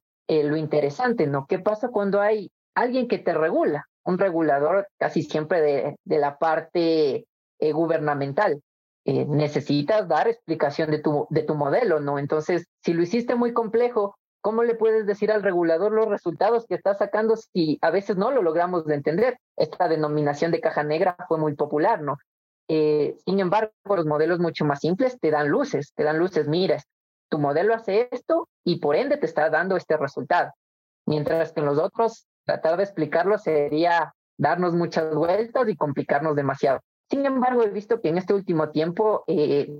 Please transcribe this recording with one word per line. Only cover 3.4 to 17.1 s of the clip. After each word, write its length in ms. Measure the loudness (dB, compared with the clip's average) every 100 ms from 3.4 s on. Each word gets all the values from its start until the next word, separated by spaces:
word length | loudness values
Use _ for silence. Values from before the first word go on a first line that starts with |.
| 0 2 0 -2 -8 _ -4
Un 120 | 0
regulador 680 | 0 2 2 2 2 0 -2 _
casi 240 | -2 -2
siempre 380 | -2 -4 -2 0
de, 340 | 2 0 -2 -8 -2
de 120 | 0
la 180 | 0 0
parte, 880 | 0 0 -2 -2 2 2 2 0 -8 _ _ _
eh, 120 | -2
gubernamental. 920 | 0 0 0 0 -2 -2 0 0 -2 _ _ _ _ -4
Eh, 200 | -2 0
necesitas 840 | 0 0 -2 0 -2 2 0 2
dar 200 | 0 0
explicación 640 | -2 -6 -2 -2 -2 -2
de 80 | 0
tu, 280 | 0 -2 0
de 140 | -2
tu 120 | -2 -2
modelo, 440 | 0 0 2 0
¿no? 200 | 0 -4
Entonces, 480 | -2 -4 0 -4 -4 _
si 100 | -2
lo 80 | 0
hiciste 340 | 0 -2 0 0
muy 160 | 0
complejo, 640 | 0 0 0 0 0 -4 -6 _ _
¿cómo 220 | -4 0
le 120 | 0 2
puedes 300 | 2 2 0
decir 260 | -2 0
al 120 | 0
regulador 500 | 2 0 2 2 2
los 140 | 2 0
resultados 580 | -2 -4 -2 0 0 -2
que 80 | -4
está 180 | -2 0
sacando 400 | -2